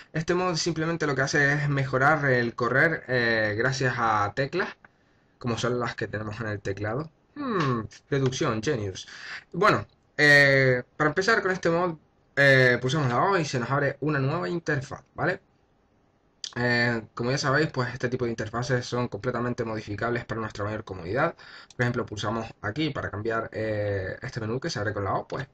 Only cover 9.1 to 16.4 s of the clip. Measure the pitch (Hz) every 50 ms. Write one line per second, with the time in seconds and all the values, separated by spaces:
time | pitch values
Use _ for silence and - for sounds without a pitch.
9.1 | - - - - - - - _ - 170 202 208 147 110 107 - _ _ _ _
10.1 | - - 147 147 143 143 143 139 135 135 135 131 127 123 - _ _ - 151 151
11.1 | 143 185 190 233 226 208 190 185 185 180 - 170 165 170 180 180 160 151 _ _
12.1 | _ _ _ _ - 139 139 139 135 131 127 123 123 - 127 131 147 156 139 123
13.1 | 120 127 165 196 196 180 151 - - 123 117 120 135 143 139 135 - - 139 151
14.1 | 151 139 131 135 160 175 180 180 175 170 - 160 147 135 131 - 90 - - _
15.1 | - - 135 170 190 - _ _ _ _ _ _ _ _ _ _ _ _ _ _
16.1 | _ _ _ _ _ -